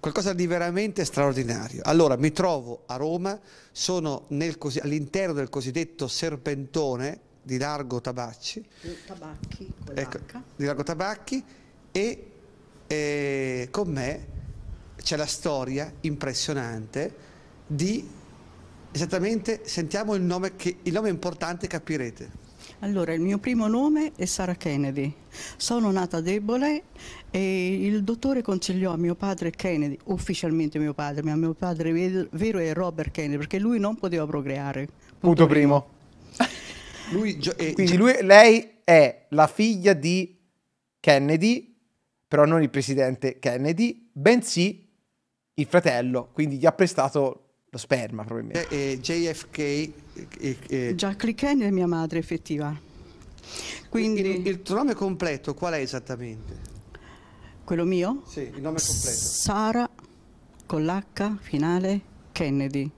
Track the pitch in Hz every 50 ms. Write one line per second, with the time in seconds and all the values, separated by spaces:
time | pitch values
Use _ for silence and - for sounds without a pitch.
0 | - 156 147 - 185 196 190 175 180 170 170 175 170 175 175 190 214 214 190 -
1 | 170 131 - - 143 139 131 131 127 117 117 113 110 117 - 131 - - 151 165
2 | 165 143 131 123 139 156 151 - 185 185 165 139 120 120 117 - - - 123 127
3 | 143 156 165 175 180 196 202 - - - - - - - _ - - - 185 180
4 | 160 156 139 - - - 147 143 160 170 156 - - 147 123 147 - 143 147 156
5 | 147 143 - 190 196 180 156 143 135 127 - 143 120 131 127 165 165 160 - -
6 | 139 123 - - - 165 151 131 123 151 147 139 139 135 - 165 151 139 127 120
7 | 127 143 160 - _ _ _ _ _ 131 131 127 135 143 151 147 139 123 127 120
8 | - 127 123 127 120 117 117 - - - - 220 214 _ _ - - 165 175 160
9 | - - 190 175 156 156 151 - - - - - 196 190 - - - 143 139 139
10 | 139 127 - - - - - 247 254 - - - 143 143 143 131 143 143 170 156
11 | 185 196 214 - - - 254 269 - - - - - - - - - - _ 185
12 | 202 233 - - - - - - - - - - - - - - - - 151 151
13 | 151 147 147 147 143 143 139 135 135 131 127 123 123 127 - 202 208 175 151 135
14 | 123 127 160 - - - - - - - - - - - - - - - - -
15 | - - 160 147 151 143 - - - 170 147 135 127 127 135 139 147 160 - -
16 | - 160 151 143 135 135 123 - - - 151 135 123 117 113 110 107 107 - 135
17 | 151 - - - - - - - - - - - - - 151 139 165 190 220 269
18 | 294 - - - - - - - - - - - - - - - - - - 139
19 | 175 170 190 185 175 208 226 214 - - 220 214 - - - 175 165 156 - 202
20 | 220 208 214 196 180 175 175 180 185 190 185 - - 180 175 - - 180 165 208
21 | 220 208 180 - - 180 165 - 175 165 175 175 - 175 - 160 - - 156 147
22 | 127 117 113 - - - - - - - - - - - - - 208 202 202 190
23 | 170 156 165 165 170 190 202 202 202 254 247 226 220 214 220 240 277 302 302 302
24 | 311 302 - - 185 180 - - 185 180 180 180 - 170 143 139 143 139 135 143
25 | 135 147 147 - - - - - - - - - - - 233 240 226 208 190 190
26 | 185 175 - 165 160 175 196 214 208 208 240 254 277 294 302 294 - - - -
27 | - - - - - - - 185 196 190 190 185 180 185 190 190 190 202 208 214
28 | 202 196 233 226 - 269 269 254 233 - 190 185 - - 185 185 190 185 170 165
29 | 175 170 170 - - 196 190 - 175 165 165 - - 190 170 151 151 143 139 -
30 | - - 190 180 - - 185 - - 170 160 165 160 151 - 151 151 151 143 -
31 | 147 147 143 147 147 156 151 156 165 165 160 - - 180 175 156 165 165 165 170
32 | 185 185 185 185 175 - - 160 202 226 214 190 165 160 156 170 185 175 165 160
33 | 151 139 - - 156 147 143 143 147 147 - 190 202 226 240 226 202 202 226 -
34 | - 185 170 165 151 147 151 147 135 135 135 139 139 139 135 131 143 151 - -
35 | - - - - - 175 170 156 165 151 151 151 147 143 143 143 139 - - -
36 | - - - - - - - - 247 - - - - - - - - - - -
37 | - - 165 190 220 214 170 147 135 175 - - 170 160 180 - 190 175 175 180
38 | 214 247 254 - - 185 196 208 220 233 226 233 226 - - _ _ - 170 160
39 | 147 123 - - _ _ 147 151 156 147 - - 214 226 220 185 175 202 190 151
40 | 135 165 175 185 185 170 - _ _ _ _ _ _ _ _ _ _ _ _ _
41 | - 156 143 139 139 143 156 160 175 220 240 254 - - - _ _ _ _ _
42 | _ _ _ _ _ _ - 143 147 151 165 165 156 127 - 139 131 139 135 135
43 | 135 131 131 - - 131 127 - - 135 120 127 135 147 165 165 233 240 233 -
44 | - _ _ 143 139 196 240 247 226 - - 175 175 202 196 - - _ _ _
45 | _ _ _ _ _ _ _ _ _ _ _ - 147 - - 175 165 156 127 120
46 | 123 127 123 123 120 - _ - 151 147 139 135 139 165 156 - 190 175 - -
47 | 135 139 - 151 139 131 - - _ _ _ _ _ _ - 120 - - 139 127
48 | 117 110 117 110 104 107 113 117 113 110 - 170 165 - 143 143 139 135 135 131
49 | 120 - 165 170 170 165 156 - - - - - 151 143 143 147 156 151 - -
50 | - - - - - - - - - 135 127 - - - 139 131 127 120 185 170
51 | 208 196 196 202 - 220 220 - 277 285 285 277 220 202 196 185 180 175 170 165
52 | 160 160 165 165 160 - 170 165 - - 160 147 151 147 151 147 - - - -
53 | - - - - - - - - - - - - - - - - - - - 226
54 | 220 220 214 202 190 190 190 185 185 196 190 180 190 - 190 220 302 277 226 -
55 | 202 190 185 - 180 165 143 131 - - 139 - - 175 165 151 135 135 - 127
56 | - - 131 117 123 117 110 110 110 - - - - - - - - - - -
57 | - - - - - - - - - - - - - - 180 170 170 180 185 180
58 | 175 196 254 277 - - - - 135 117 - 143 135 156 160 160 - - - -
59 | - 127 117 107 - - - - - - 202 208 220 220 226 240 240 - - -
60 | - - - - - - - - - - - - - - - 156 151 160 180 196
61 | 196 - - - 202 214 214 196 - - - 143 147 165 175 180 185 190 196 202
62 | - - - - - - - - 170 143 139 139 139 139 139 139 135 147 -